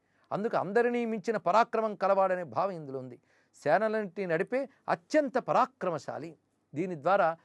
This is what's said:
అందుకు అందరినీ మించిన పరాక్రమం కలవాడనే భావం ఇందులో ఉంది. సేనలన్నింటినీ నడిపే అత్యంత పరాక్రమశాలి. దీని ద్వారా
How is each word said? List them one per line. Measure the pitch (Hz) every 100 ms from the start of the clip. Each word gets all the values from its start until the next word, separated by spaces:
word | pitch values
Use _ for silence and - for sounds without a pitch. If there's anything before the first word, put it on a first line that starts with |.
| _ _ _
అందుకు | 165 220 143
అందరినీ | 151 208 240 240
మించిన | 233 220 233 214
పరాక్రమం | - 202 233 226 220
కలవాడనే | 196 190 196 190 180
భావం | 170 113 190
ఇందులో | 170 143 131
ఉంది. | 127 120 _ _ _ _
సేనలన్నింటినీ | 143 170 220 220 208 202 185
నడిపే | 160 190 254 269 _ -
అత్యంత | 185 - 302 277 240
పరాక్రమశాలి. | 226 170 220 _ 185 156 - 120 165 147 _ _ _
దీని | 139 185 165
ద్వారా | 143 196 165 165